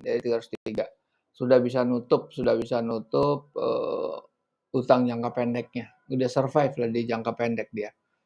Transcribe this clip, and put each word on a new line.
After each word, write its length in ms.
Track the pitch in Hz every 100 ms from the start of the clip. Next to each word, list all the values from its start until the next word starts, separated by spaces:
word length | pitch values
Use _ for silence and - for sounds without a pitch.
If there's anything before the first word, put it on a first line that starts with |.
dari 160 | 120 120
tiga 240 | 120 117
ratus 80 | - - 117
tiga. 180 | 104 - - _ _ _
Sudah 320 | _ 127 127
bisa 240 | 123 127 123
nutup, 480 | 123 - 139 - -
sudah 240 | 117 117
bisa 240 | 117 120
nutup, 720 | 117 113 - 139 143 143 - -
eh, 640 | - - - - - - - _ _ _ _ 131
utang 280 | 123 127 123
jangka 240 | 117 120 123
pendeknya. 560 | 120 120 120 123 113 _ -
Udah 200 | 131 127
survive 440 | 139 131 151 135 127
lah 100 | 117
di 120 | 117 117
jangka 240 | 113 113 113
pendek 360 | 117 113 107 107
dia. 160 | 104 - _ _